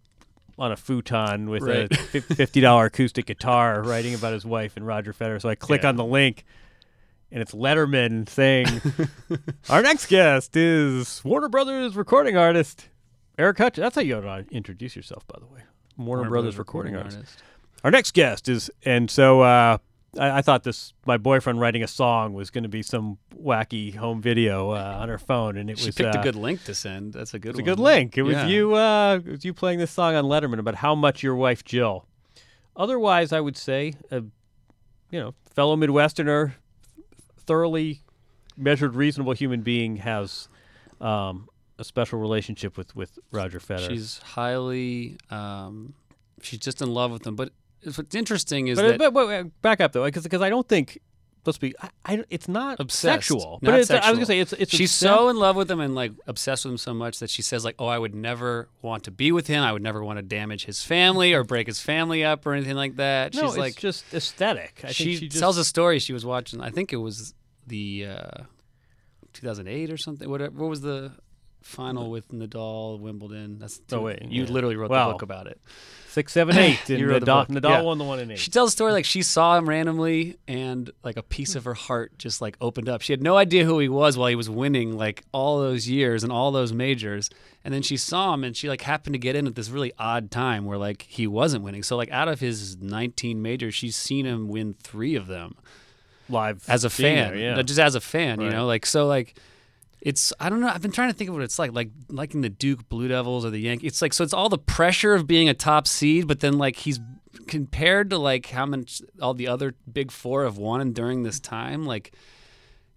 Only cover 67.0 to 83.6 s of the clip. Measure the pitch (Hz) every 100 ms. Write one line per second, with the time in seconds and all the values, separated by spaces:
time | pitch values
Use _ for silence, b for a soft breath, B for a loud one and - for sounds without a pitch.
67 | 110 104 104 - _ _ 123 107 101 98
68 | 101 50 50 - - _ _ _ _ _
69 | _ _ _ - 123 101 92 139 160 156
70 | 160 143 - 139 143 143 160 151 143 135
71 | 135 - _ _ _ _ - - 131 127
72 | 113 113 - 117 110 117 110 110 110 107
73 | 107 104 104 107 104 107 107 - - 120
74 | 110 98 117 120 123 127 123 110 110 131
75 | 113 107 98 95 98 - _ B B B
76 | B 151 147 170 165 185 175 127 - 135
77 | 139 131 127 139 127 139 147 165 165 151
78 | 143 131 117 104 - 247 233 - 220 202
79 | - 185 175 160 170 175 160 156 160 160
80 | 160 160 170 - - 127 131 127 120 -
81 | 123 113 - - 139 135 123 113 - 120
82 | 113 - 120 - 107 - 120 - 117 117
83 | - 135 151 196 190 180